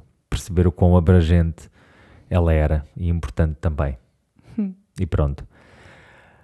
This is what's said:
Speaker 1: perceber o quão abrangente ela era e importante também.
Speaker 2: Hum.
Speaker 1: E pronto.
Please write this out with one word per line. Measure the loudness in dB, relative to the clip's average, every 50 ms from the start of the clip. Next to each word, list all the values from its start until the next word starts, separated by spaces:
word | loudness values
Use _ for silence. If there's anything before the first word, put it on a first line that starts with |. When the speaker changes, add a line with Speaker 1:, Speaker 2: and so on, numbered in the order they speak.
| -14 _ _ _ _ _
Speaker 1:
perceber | -10 -10 -8 -4 0 0 2 2
o |
quão | 2 2 2 4 4
abrangente | 4 4 4 4 4 4 4 2 2 2 0 -4 -8 -14 -20 _ _ _ _ _ _ _ _ -20 -20 _ -4
ela | -2 0 2 2 2
era | 2 2 0 0 -2 -4 -6 -12
e | -8 -6 -4
importante | -4 -4 -6 -6 -4 -4 -2 -2 -4
também. | -4 -6 -6 -4 -4 -4 -6 -6 -10 _ _ _ _ _ _ _ _ _ -14 -8 -8
Speaker 2:
Hum. | -8 -8 -8 -12 _ _ _ -8
Speaker 1:
E | -6 -4
pronto. | -2 -2 -2 -2 -4 -6 -12 -18 _ _ _ _ _ -20 -20 -20 -20 -20 -20 -20 _ _ _ _ _ _